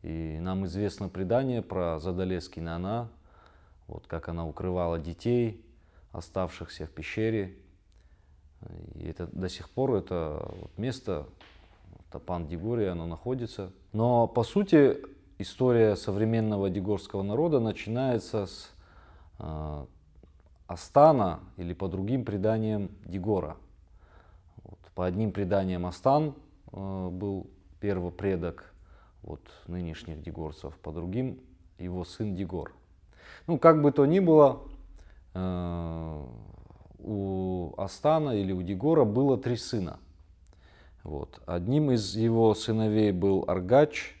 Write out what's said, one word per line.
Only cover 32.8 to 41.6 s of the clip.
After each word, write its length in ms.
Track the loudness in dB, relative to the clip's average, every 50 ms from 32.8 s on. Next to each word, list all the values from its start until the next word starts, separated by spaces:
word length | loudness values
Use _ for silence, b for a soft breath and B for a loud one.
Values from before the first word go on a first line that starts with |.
| _ _ _ _ _ -20 B B B B B B B -2
Ну, 100 | -2 8
как 240 | 8 8 8 8 6
бы 80 | 4
то 160 | 6 6 4
ни 140 | 6 6 4
было, 420 | 6 8 10 10 10 8 8 2 -8 -14 -16 -18 -20 -20 -20 b b b b b b -10 -6
э, 920 | -4 -2 -2 -2 -4 -4 -4 -4 -4 -6 -6 -6 -6 -8 -8 -8 -10 -10 -12 -14 -16 -18 -18 -20 -20 -20 -20 -20 -20 -20 -20 -20 -14
у 760 | -8 -6 -4 -2 -2 -2 -2 -2 0 -2 -2 -2 -4 -6 -4 -6
Астана 580 | -6 -6 -6 0 2 4 4 4 2 0 0
или 160 | 0 0 0 -2
у 100 | -2 -2
Дигора 420 | -4 -4 -2 2 4 6 6 4
было 320 | 4 4 2 4 4 4
три 200 | 2 2 -2 -4
сына. 420 | -2 -4 -4 -4 -4 -4 -4 -8 -12 -20 -20 -20 -20 -20 _ -20 _ -20 -20 b b b b b b b b b b -12
Вот. 380 | -10 -8 -8 -8 -10 -14 -20 -8
Одним 440 | -4 -4 -4